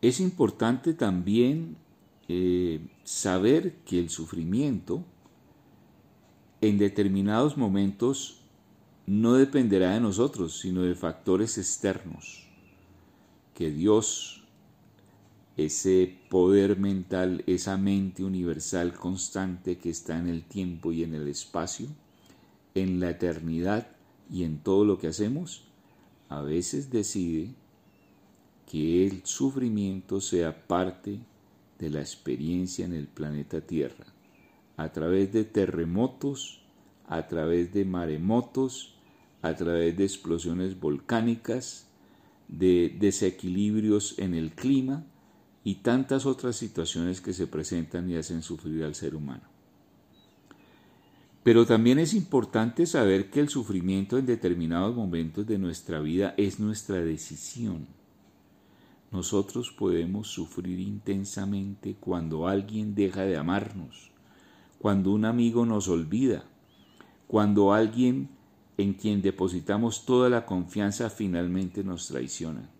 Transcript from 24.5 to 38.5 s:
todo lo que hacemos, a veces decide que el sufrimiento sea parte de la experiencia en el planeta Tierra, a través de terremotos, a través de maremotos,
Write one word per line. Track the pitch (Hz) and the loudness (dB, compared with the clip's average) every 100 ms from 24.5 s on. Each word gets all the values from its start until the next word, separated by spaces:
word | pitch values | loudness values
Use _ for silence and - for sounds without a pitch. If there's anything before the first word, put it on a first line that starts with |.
| 76 | -4
todo | - 95 | 2 4
lo | 104 95 | 4 2
que | 80 | -2
hacemos, | 80 107 139 170 - - _ _ _ _ _ _ | -2 -2 -2 -6 -12 -20 _ _ _ _ _ _
a | 73 | -10
veces | 71 82 90 143 143 | -2 -2 -2 -6 -4
decide | 120 104 104 87 80 90 - _ _ _ _ _ _ _ _ _ _ - | -2 -2 -2 -2 -2 -6 -12 _ _ _ _ _ _ _ _ _ _ -10
que | 78 78 85 98 | -2 2 4 2
el | 95 - | 0 -10
sufrimiento | - 135 135 127 107 98 95 - 98 | -2 -2 0 -2 0 -2 -4 -6 -6
sea | 98 90 82 78 _ | -2 0 0 -4 _
parte | 87 92 90 - 104 117 _ _ _ _ _ | 0 0 -4 -10 -10 -12 _ _ _ _ _
de | 80 | -6
la | 73 | -6
experiencia | 71 - - 62 76 90 92 - 90 | -6 -10 -6 -4 -2 -2 -4 -6 -6
en | |
el | 85 71 | -6 -8
planeta | - 76 73 71 80 | -10 -8 -6 -6 -8
Tierra, | - 80 67 - - _ _ _ _ _ _ - | -6 -4 -4 -6 -20 _ _ _ _ _ _ -10
a | 80 | -8
través | - 80 95 98 | -4 0 2 2
de | 110 107 | 0 0
terremotos, | - 95 85 85 90 127 - 143 139 - - _ _ _ _ - | 0 0 0 -2 0 -2 -2 -8 -6 -12 -14 _ _ _ _ -8
a | 82 80 | -6 -4
través | 82 80 87 87 | -4 0 0 0
de | 98 98 | 0 -2
maremotos, | 90 85 76 87 117 123 | -2 -2 -2 0 0 0